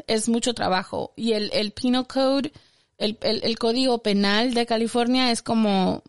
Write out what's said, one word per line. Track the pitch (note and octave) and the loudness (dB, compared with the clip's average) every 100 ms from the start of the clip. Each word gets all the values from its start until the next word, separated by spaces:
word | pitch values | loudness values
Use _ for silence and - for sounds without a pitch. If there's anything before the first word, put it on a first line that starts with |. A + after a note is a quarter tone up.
| - | -4
es | A3 A3 | -2 0
mucho | A#3 B3 | 0 0
trabajo. | A#3 F#3+ F#3 F#3+ - - - | -2 0 -2 -2 -6 -8 -4
Y | A3+ | -2
el, | G#3+ G#3 | -2 -2
el | - G#3 | -2 -4
Penal | - B3+ B3+ B3+ | -2 0 0 0
Code... | C4+ C4 C#4 C4+ - _ _ _ - | 0 0 0 -2 -8 _ _ _ -6
El, | G#3 A3 | -6 -2
el, | - A3+ | -2 -2
el | - A3 | -2 -2
Código | A3+ A#3+ C4 A#3 | 0 0 2 0
Penal | A3 G3+ G3+ G#3 B3+ | 2 2 2 2 2
de | A#3 A#3 | 0 0
California | A3+ A3+ A#3+ A#3+ B3+ B3+ | 0 0 0 2 2 2
es | A#3 | 0
como | - A#3 G#3+ F#3+ F#3 - | 0 2 4 4 2 -2